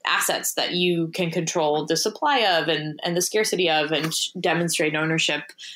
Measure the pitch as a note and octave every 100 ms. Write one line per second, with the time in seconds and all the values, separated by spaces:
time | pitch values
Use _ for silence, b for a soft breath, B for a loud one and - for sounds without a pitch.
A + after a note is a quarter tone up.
0 | - F3+ - D3 - - C3 F3+ F3+ E3+
1 | E3 E3 E3+ E3+ D#3+ F3 D3+ D3+ D#3 D#3+
2 | G#3+ G#3 D4 C#4 G#3 E3+ D#3+ D#3 D#3 D3+
3 | F3 F3 F3+ G#3+ G#3+ - E3 D#3 D3+ D#3
4 | D#3+ D#3+ - F#3 F3 E3 E3+ - D#3 D#3
5 | D#3+ D#3+ - D3 - - B